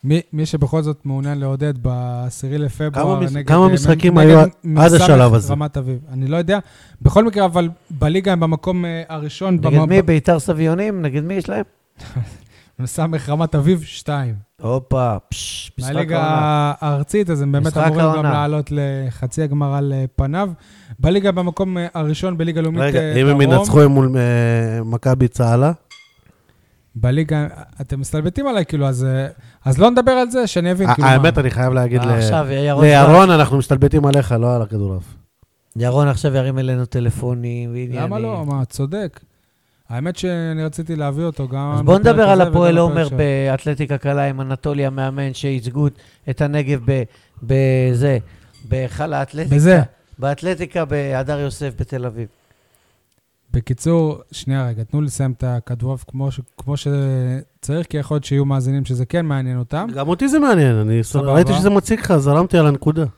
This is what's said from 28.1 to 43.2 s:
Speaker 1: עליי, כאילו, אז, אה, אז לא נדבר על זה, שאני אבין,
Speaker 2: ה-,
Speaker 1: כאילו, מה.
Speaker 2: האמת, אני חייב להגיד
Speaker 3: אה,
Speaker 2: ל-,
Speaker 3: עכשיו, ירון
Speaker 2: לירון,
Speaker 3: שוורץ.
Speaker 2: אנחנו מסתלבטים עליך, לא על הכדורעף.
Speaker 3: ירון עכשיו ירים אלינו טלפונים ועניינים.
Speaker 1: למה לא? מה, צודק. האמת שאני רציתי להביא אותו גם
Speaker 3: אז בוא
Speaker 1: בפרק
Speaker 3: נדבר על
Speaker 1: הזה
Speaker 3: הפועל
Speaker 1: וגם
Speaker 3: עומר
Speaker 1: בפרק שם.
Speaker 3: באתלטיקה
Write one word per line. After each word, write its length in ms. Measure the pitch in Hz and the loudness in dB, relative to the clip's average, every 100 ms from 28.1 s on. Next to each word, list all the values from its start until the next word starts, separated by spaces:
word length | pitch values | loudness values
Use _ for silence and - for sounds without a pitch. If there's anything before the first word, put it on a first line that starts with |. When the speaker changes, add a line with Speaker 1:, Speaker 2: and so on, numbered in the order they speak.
| 156 156 180 277 | -4 -4 -4 -4
Speaker 1:
עליי, 180 | 226 165 | -2 -2
כאילו, 220 | 156 139 | -2 -2
אז, 180 | 127 131 | 0 -2
אה, 220 | 131 135 - - _ - | -2 -4 -10 -20 _ -2
אז 120 | 131 | 4
לא 140 | 214 | 6
נדבר 200 | 247 247 | 4 2
על 180 | 254 247 | 2 0
זה, 180 | 254 226 | -2 -2
שאני 240 | - 175 | -2 -2
אבין, 180 | 180 190 | 0 2
Speaker 2:
ה-, 60 | 127 | 4
Speaker 1:
כאילו, 120 | 135 | 6
מה. 60 | |
Speaker 2:
האמת, 240 | 131 156 131 | 6 4 2
אני 140 | 127 | 0
חייב 220 | 113 127 | 0 0
להגיד 280 | 127 123 123 | 0 0 0
Speaker 3:
אה, 40 | 117 | 2
Speaker 2:
ל-, 40 | |
Speaker 3:
עכשיו, 380 | 117 110 156 143 | 2 2 0 -2
ירון 340 | 139 143 139 151 | -2 0 4 6
Speaker 2:
לירון, 280 | 143 139 165 190 | 8 8 8 8
Speaker 3:
שוורץ. 20 | 165 | 6
Speaker 2:
אנחנו 180 | 143 139 | 4 2
מסתלבטים 480 | 131 139 139 156 143 | 0 2 4 4 2
עליך, 260 | 139 - | 2 0
לא 240 | 120 120 123 | 0 0 -2
על 60 | |
הכדורעף. 420 | 107 107 101 92 87 - _ _ _ _ _ 110 | -2 -4 -4 -4 -10 -20 _ _ _ _ _ -6
Speaker 3:
ירון 320 | 120 131 143 | -2 2 2
עכשיו 280 | 135 147 135 | 0 0 0
ירים 240 | 131 131 | -2 -2
אלינו 260 | 131 127 123 | -2 -2 -2
טלפונים 840 | 131 120 - 123 120 120 120 120 | -2 -2 -4 -4 -4 -6 -8 -8
ועניינים. 300 | 117 123 123 | -8 -8 -6
Speaker 1:
למה 180 | 170 208 | -6 -4
לא? 260 | 220 202 147 | -6 -6 -6
מה, 200 | 139 127 | -4 -6
צודק. 540 | - 139 190 190 - _ _ _ _ _ _ _ | -6 -6 -6 -10 -12 _ _ _ _ _ _ _
האמת 260 | 120 156 180 | -8 -8 -6
שאני 480 | 180 175 165 160 | -6 -6 -6 -6
רציתי 320 | 160 151 160 165 | -6 -8 -8 -6
להביא 280 | 147 139 | -4 -4
אותו 240 | 170 151 131 | -6 -6 -8
גם 240 | 135 143 147 | -6 -4 -2
Speaker 3:
אז 60 | |
בוא 120 | 147 185 | 4 4
Speaker 1:
בפרק 100 | 220 | 4
Speaker 3:
נדבר 220 | 233 208 | 4 4
על 120 | 190 | 4
Speaker 1:
הזה 80 | 175 | 4
Speaker 3:
הפועל 240 | 165 175 170 | 4 4 4
Speaker 1:
וגם 20 | 170 | 2
Speaker 3:
עומר 60 | 160 | 0
Speaker 1:
בפרק 60 | 151 | -2
שם. 80 | |
Speaker 3:
באתלטיקה 800 | 131 | -2